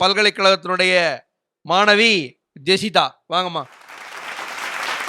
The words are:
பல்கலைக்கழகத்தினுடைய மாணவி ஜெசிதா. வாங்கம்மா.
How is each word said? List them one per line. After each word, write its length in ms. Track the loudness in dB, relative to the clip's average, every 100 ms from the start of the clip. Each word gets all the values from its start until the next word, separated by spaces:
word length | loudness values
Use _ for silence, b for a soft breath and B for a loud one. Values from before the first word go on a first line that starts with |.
பல்கலைக்கழகத்தினுடைய 1120 | 0 2 2 2 2 2 0 0 2 4 2 -4 -12 _ _ _ 0
மாணவி 600 | 2 4 4 4 2 -2 -12 _ -8 -2
ஜெசிதா. 420 | -2 0 0 -2 -4 -6
வாங்கம்மா. 300 | -4 -4 -6 -10 -16 -20 -20 -16 -14 -14 -12 -12 -10 -10 -8 -6 -6